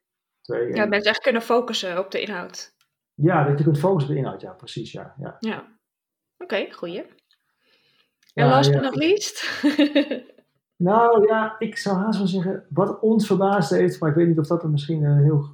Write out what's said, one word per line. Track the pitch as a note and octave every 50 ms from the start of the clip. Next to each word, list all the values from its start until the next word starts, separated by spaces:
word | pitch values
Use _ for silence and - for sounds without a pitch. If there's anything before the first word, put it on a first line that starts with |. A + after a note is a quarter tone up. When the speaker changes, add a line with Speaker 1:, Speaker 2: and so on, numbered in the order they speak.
| _ _ _ _ _ _ _ _
Speaker 1:
twee. | _ - A#2+ A#2 A#2+ B2
Speaker 2:
Ja, | - A3 G#3+
Speaker 1:
En | G#3
Speaker 2:
mensen | G3+ G3+ G#3 G#3
echt | A3+ - -
kunnen | C4+ A#3 A3+ A3+
focussen | - A#3+ A#3+ B3 - A3 G#3+ - F#3 F3 F3
op | F#3+ F#3+
de | - -
inhoud. | - G#3 G#3 F3 - - - - - - _ _ _ _ _ _ _ _ _
Speaker 1:
Ja, | - C#3+ E3+ F#3 D#3+ C#3+ C#3+
dat | C#3+ C#3+
je | D3+
kunt | E3+ D3+ C#3+
focussen | - F#3 G3 E3+ C#3 C#3+
op | D#3
de | D3 B2+
inhoud, | A2 G2 -
ja, | - F#2+ F#2
precies, | - - - - - A2 - -
ja, | G2+ G2 - - -
ja. | - A#2 - -
Speaker 2:
Ja. | - A3 G3 D#3+ - - _ _ _ _ _ _ _ _ _ _ _ _ _ -
Oké, | F4+ F#4 - G3 B3+ - -
goeie. | - - F3 E3+ G#3+ D#4 - _ _ _ _ _ _ _ _ _ _ _ _ _ _ _ _ _ _ _ _ _ _ _ _ _
En | - -
Speaker 1:
Ja, | B3
Speaker 2:
last | C4 C4+ C#4 -
Speaker 1:
ja, | -
Speaker 2:
but | - C4
not | C4+ -
Speaker 1:
goed. | C4 D4+
Speaker 2:
least? | E4 G4 G#4 - - - - - - - - -
<laughs> | D4 - - C#4+ C#4+ D4 - D4 - - - - - - _ _ _ _ _ _ _ _
Speaker 1:
Nou | - F3 F3 G3+ A3+ A#3 A#3 A#3 G#3+ G3+
ja, | G#3+ A3 A3 A3 G#3+ - -
ik | A3+ A3 - -
zou | - G3+ F#3+
haast | F3+ G3 A3 G#3+ F#3
wel | G3+
zeggen, | F3+ F3+ F#3+ E3+ F#3 F#3+ - - _
wat | C#3+ D#3 F#3+ G#3 - -
ons | - A3 A3 A3 G#3
verbaasd | - F#3+ F3+ F#3+ G3 G3+ G3+ E3+ -
heeft, | F#3 F3+ F3+ F3+ - -
maar | E3 D#3
ik | D3
weet | E3+ E3+ E3+
niet | E3 D#3+
of | D3+
dat | - F3 E3+ -
er | D#3+
misschien | D3+ C#3+ - - E3 D#3 D3
een | D3 C#3+ C#3+ C#3+
heel, | D3+ D#3 C#3+ - -